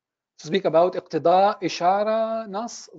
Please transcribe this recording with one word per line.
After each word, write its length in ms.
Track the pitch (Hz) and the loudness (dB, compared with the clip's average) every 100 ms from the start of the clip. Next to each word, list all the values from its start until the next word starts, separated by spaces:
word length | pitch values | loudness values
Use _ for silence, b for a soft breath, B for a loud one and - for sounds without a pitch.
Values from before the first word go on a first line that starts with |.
| _ _ _ _ | _ _ _ _
To 80 | 151 | -4
speak 180 | 185 180 | -2 0
about 280 | 156 180 | 2 2
Iqtida, 680 | 180 - 160 147 185 202 208 | 0 -6 -2 2 4 4 0
Ishara, 840 | 170 - 170 196 214 220 220 226 220 | -6 -2 0 2 0 -2 -2 -6 -8
Nas, 420 | 190 233 - - | -8 -8 -12 -20